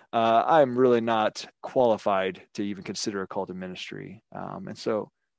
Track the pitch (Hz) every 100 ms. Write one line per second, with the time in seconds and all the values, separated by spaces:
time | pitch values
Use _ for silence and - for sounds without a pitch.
0 | _ 120 113 113 - 160 135 120 131 120
1 | 117 110 107 - - _ - 131 120 104
2 | 107 95 95 90 - - 101 98 95 98
3 | - 98 95 104 92 92 92 90 - 101
4 | 98 104 _ 95 95 95 98 110 117 110
5 | - _ _